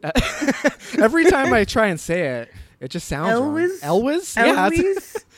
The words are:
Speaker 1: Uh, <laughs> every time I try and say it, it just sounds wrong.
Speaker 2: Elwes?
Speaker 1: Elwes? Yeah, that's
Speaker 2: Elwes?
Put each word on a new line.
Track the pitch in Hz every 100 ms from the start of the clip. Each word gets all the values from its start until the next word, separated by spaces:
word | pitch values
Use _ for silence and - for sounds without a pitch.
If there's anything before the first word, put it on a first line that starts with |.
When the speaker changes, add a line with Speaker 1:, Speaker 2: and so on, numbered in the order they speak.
Speaker 1:
Uh, | - 254 - - 294
<laughs> | - 294 - - 254
every | 226 320 339
time | 320 294
I | 233
try | 196 247 214
and | 170
say | - 170 156 123
it, | 117 - - _
it | 131
just | 175 -
sounds | 143 175 233
wrong. | 285 302
Speaker 2:
Elwes? | 359 381
Speaker 1:
Elwes? | 143 180 247 320 359 -
Yeah, | 247 359 190
that's | 330
Speaker 2:
Elwes? | 370 392 - - -